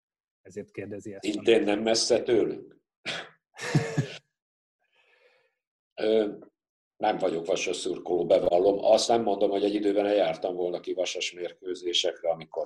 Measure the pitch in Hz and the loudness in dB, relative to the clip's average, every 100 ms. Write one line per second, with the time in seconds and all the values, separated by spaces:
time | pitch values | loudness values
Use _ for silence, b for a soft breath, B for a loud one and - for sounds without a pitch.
0 | _ _ _ _ 98 98 101 - 98 101 | _ _ _ _ -18 -16 -14 -12 -12 -12
1 | 107 98 104 104 107 113 101 101 110 113 | -14 -10 -8 -2 2 2 2 0 0 0
2 | - 117 - 117 73 - - _ _ _ | 2 0 2 2 2 -4 -14 _ _ _
3 | - - - _ _ - - 147 - - | -12 -12 -12 _ _ -12 -2 -2 -2 -4
4 | - - _ _ _ _ _ _ _ _ | -6 -8 _ _ _ _ _ _ _ _
5 | _ _ _ _ _ _ _ _ _ - | _ _ _ _ _ _ _ _ _ -4
6 | 107 110 104 - - _ _ _ _ - | 2 2 2 -4 -18 _ _ _ _ -2
7 | 107 90 90 82 82 85 - - 92 87 | -2 0 0 -2 0 -2 -2 -4 -4 -6
8 | - 87 82 92 87 87 98 101 101 113 | -2 0 4 4 4 4 4 4 4 4
9 | - 117 107 98 101 98 101 104 101 101 | 4 2 2 0 0 2 0 0 0 2
10 | 101 104 85 80 98 90 87 85 90 90 | 2 2 2 0 -4 -2 -4 -4 -6 -4
11 | 87 90 80 87 87 - 92 87 87 85 | -4 -4 -8 -6 -10 -10 -10 -6 -2 0
12 | 90 - 85 80 78 - | 0 -2 -4 -4 -6 -8